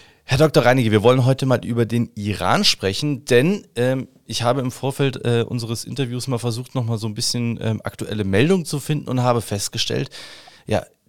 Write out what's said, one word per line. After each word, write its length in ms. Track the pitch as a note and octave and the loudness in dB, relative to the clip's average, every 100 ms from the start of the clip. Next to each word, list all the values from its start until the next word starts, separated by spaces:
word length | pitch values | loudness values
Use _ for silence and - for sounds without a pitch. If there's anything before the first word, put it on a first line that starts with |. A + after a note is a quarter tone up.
| - _ - | -20 _ -2
Herr 80 | C3 | 2
Doktor 280 | D#3 D#3 A#2+ | 4 6 6
Reinecke, 260 | C3 A2+ | 6 6
wir 100 | G#2 | 6
wollen 240 | A2 C3 B2+ | 6 6 4
heute 200 | C3 C3+ | 2 2
mal 200 | B2 F#2 | 0 0
über 200 | A#2 A2+ | -2 0
den 260 | A#2 A2+ | 0 -2
Iran 520 | - G2+ G2 F2+ C#3+ G#3 | -4 -6 -2 0 2 2
sprechen, 580 | - F#2+ G2 D3 C3+ - | 0 -2 -2 -4 -4 2
denn, 400 | B2 D3+ G3+ - - | 4 4 0 -4 -2
ähm, 320 | B2 C3 A#2+ _ - | -2 -2 -6 _ -10
ich 180 | A2 | -2
habe 160 | A#2 C3+ | 0 0
im 120 | B2+ | -2
Vorfeld, 540 | - C3 - C#3 B2+ A#2+ | -4 -4 0 -2 -2 -2
äh, 200 | A#2+ A2+ | 0 -2
unseres 380 | B2 A2+ A#2 - | -4 -6 -8 -8
Interviews 420 | B2 B2+ B2 B2+ | -6 -6 -6 -4
mal 100 | A#2+ | -4
versucht, 380 | A#2+ A2+ B2+ C3+ | -4 -6 -6 -6
noch 80 | |
mal 140 | A#2 A2+ | -4 -4
so 100 | A2 | -4
ein 60 | |
bisschen, 440 | G#2 - B2 A#2 A2+ | -6 -4 -2 -2 -2
ähm, 180 | G#2 A2 - | -4 -4 -6
aktuelle 400 | - - G#2+ G2 | -10 -8 -4 0
Meldungen 400 | F#2+ D3 F#3+ D#3 | 2 4 2 0
zu 160 | D3 | -6
finden 260 | - D3+ - | -4 -4 -2
und 160 | B2+ | 0
habe 160 | B2 A#2+ | 2 2
festgestellt, 680 | - G#2 - A#2 - A#2 - - - - - - - | 0 -6 -4 -4 -4 -4 -6 -10 -18 -20 -20 -14 -4
ja, 200 | G#2 - _ | -4 -4 _